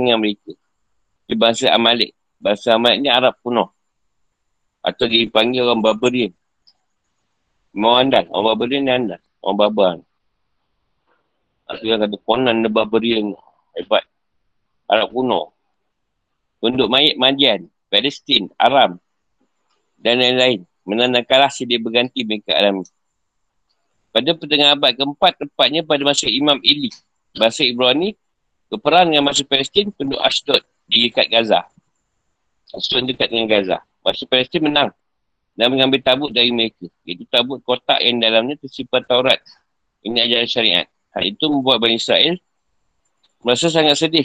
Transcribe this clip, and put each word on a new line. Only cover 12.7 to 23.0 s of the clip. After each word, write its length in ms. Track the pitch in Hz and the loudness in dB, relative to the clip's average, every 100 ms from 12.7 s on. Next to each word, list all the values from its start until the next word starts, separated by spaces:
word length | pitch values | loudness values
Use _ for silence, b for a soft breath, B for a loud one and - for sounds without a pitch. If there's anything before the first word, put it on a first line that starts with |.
| 110 110 113 117 113 104 - _ _ _ 85 | 0 0 0 0 -2 -4 -8 _ _ _ -14
Hebat. 240 | 90 104 - _ _ _ _ _ _ _ - | -2 -2 -2 _ _ _ _ _ _ _ -2
Arab 240 | 107 101 | 0 0
kuno. 400 | 120 127 92 78 _ _ _ _ _ _ _ _ _ _ _ | -2 -2 -2 -4 _ _ _ _ _ _ _ _ _ _ _
Penduduk 320 | 113 127 107 | -2 0 0
Mayit, 280 | 131 147 - | 2 2 2
Madian, 480 | 131 139 135 98 85 _ _ | 0 2 2 0 -4 _ _
Palestin, 600 | 101 135 - - 135 95 - | -2 -2 -6 -4 -4 -4 0
Aram 400 | 117 135 107 90 _ _ _ _ _ _ _ _ _ _ | 2 4 2 0 _ _ _ _ _ _ _ _ _ _
dan 200 | 113 123 | -2 2
lain-lain. 440 | 123 127 127 104 87 _ 92 | 2 2 2 0 -6 _ -6
Menang 280 | 107 123 | -2 0
dan 120 | 123 117 | 0 2
kalah 240 | 131 139 | 2 2
sedia 280 | - 120 120 | 0 -4 -4
berganti 440 | 113 117 123 131 | -2 -2 -2 -4
mereka 320 | 110 107 - | -6 -6 -4
alami. 320 | 78 101 98 90 _ | 0 2 0 -6 _